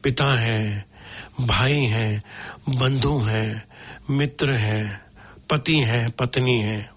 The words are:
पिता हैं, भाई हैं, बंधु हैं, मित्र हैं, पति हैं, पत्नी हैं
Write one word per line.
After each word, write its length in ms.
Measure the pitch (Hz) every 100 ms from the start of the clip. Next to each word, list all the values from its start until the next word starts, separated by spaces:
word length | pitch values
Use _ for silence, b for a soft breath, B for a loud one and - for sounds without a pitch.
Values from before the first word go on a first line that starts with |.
पिता 300 | 139 127 143
हैं, 520 | 127 113 110 107 101 - B B B B -
भाई 380 | 120 98 131 147
हैं, 440 | 123 107 110 107 B B B B -
बंधु 480 | 127 131 135 139 147
हैं, 500 | 110 110 110 107 - B B B -
मित्र 420 | 139 143 - 143
हैं, 540 | 120 107 107 107 101 B B B B -
पति 300 | 151 - 156
हैं, 320 | 117 120 117
पत्नी 480 | - 123 131 127 120
हैं 320 | 107 107 104